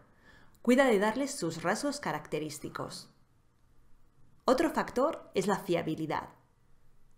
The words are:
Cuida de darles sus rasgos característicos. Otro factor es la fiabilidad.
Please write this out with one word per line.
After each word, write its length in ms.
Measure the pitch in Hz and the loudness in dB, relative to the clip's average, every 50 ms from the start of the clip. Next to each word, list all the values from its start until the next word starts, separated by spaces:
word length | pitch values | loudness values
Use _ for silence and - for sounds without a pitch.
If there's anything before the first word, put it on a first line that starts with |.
| - _ _ _ - - - - - - - - | -20 _ _ _ -20 -20 -20 -20 -20 -20 -16 -4
Cuida 240 | - 233 254 262 277 | 4 4 6 6 6
de 140 | 262 220 190 | 6 6 4
darles 320 | 202 214 214 254 285 269 | 4 2 0 0 -2 -4
sus 320 | - - 175 165 165 165 - | -4 -4 -4 -4 -4 -2 -2
rasgos 360 | 170 208 226 - 285 277 - | -2 -2 0 -2 -4 -4 -4
característicos. 1080 | - 175 151 147 143 - - 151 156 151 143 - - 160 - - 135 - - - - - _ _ _ _ _ _ _ _ _ _ _ _ - - - - - - - - _ - - - - - - | -6 -6 -6 -6 -6 -6 -6 -4 -4 -6 -10 -10 -12 -10 -8 -8 -8 -8 -10 -14 -16 -18 _ _ _ _ _ _ _ _ _ _ _ _ -20 -20 -20 -20 -20 -20 -20 -20 _ -20 -20 -20 -14 -2 2
Otro 240 | - 262 262 330 302 | 4 4 4 4 2
factor 600 | - 240 190 - - 247 269 320 - - - - - | 2 0 -4 -2 0 0 0 0 0 -4 -8 -4 -2
es 140 | - 175 | 0 2
la 120 | 202 196 160 | 2 0 0
fiabilidad. 720 | - - 170 - - - 160 - 160 147 151 - - - - - _ _ _ _ _ _ - - - - - - - - - | 0 0 -2 0 0 -2 -4 -4 -4 -4 -4 -4 -6 -10 -14 -20 _ _ _ _ _ _ -20 -20 -20 -20 -20 -20 -20 -20 0